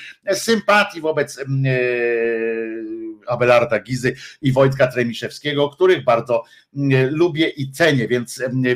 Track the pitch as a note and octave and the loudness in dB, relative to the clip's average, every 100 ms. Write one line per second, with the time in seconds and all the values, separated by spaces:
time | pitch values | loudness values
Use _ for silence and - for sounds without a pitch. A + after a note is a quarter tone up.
0 | - - G3+ F#3+ - A3 - G#3 G3 E3+ | -18 -12 -4 -4 0 0 4 2 2 -2
1 | D#3 D3+ C#3 - C3+ C3+ C3+ B2+ B2 A#2+ | -4 -2 -4 -6 -4 0 2 2 0 0
2 | A#2+ A#2 A#2 A2+ A2+ A2+ A2+ A2+ A2 - | 0 0 0 -2 -2 -4 -6 -8 -10 -10
3 | - - - A#2+ B2 A#2+ A#2 G#2+ - B2+ | -12 -12 -6 0 4 4 4 -2 -4 -4
4 | A#2+ - - - C#3 C3 C3+ C3+ B2+ B2+ | -4 -6 -16 -4 0 4 2 4 0 0
5 | A#2+ A2+ A2+ - D3 C#3+ C#3+ - F#3 E3 | -4 -4 -10 -8 -6 -2 -2 2 2 4
6 | B2 A#2 A#2 A#2 - - _ C#3 C#3 C3 | 2 0 0 -2 -4 -20 _ -4 0 2
7 | C3 D#3 F3 D3+ E3 D3 C3+ - E3 C3+ | 2 2 0 0 -2 -2 -10 0 2 2
8 | G#2+ B2 A2+ - B2+ C3 B2+ | 0 -2 -4 -8 -4 -2 0